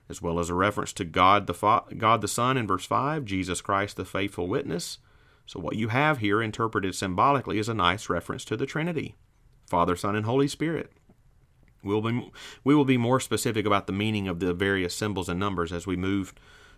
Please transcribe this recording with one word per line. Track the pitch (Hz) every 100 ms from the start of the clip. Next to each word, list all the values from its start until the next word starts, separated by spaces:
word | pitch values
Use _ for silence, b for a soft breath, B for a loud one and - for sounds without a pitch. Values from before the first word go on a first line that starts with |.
| -
as | 82
well | 85 85
as | 85
a |
reference | 90 98 104 92
to | -
God | 87 85 92 101 98
the |
Fa-, | - 104 113 - 85
God | 110 113
the | 104
Son | - 123 131
in | 104
verse | 92 -
five, | 110 135 160
Jesus | 113 95 90 87
Christ | - 98 101 -
the |
faithful | 90 98 101 - 90
witness. | 123 - 170 - - b b b b
So | - -
what | 78 95
you | 110
have | 123 151 139
here | 104 104
interpreted | 113 107 113 107 95
symbolically | - 98 90 127 139 101 95
is | 107
a |
nice | 113 87 98 -
reference | 87 - 101 -
to | 110
the | 139
Trinity, | - 170 160 110 - _ _ _ _ -
Father, | 87 85 87
Son, | 104
and | 107
Holy | 107 131 143
Spirit. | - 151 156 - _ _ _ _ _ _ _ _ _
We'll | 98 107
be, | 110 120 - B B B
we | 156
will | 151
be | 135 127
more | 117 131
specific | - 110 120 110 104
about | 101 -
the |
meaning | 95 107 107 95
of | 85
the | 92
various | 87 98 98 87
symbols | - 107 95 90
and | 90
numbers | 101 90 85
as | 87 95
we | 90
move | 92 98 92 - B B B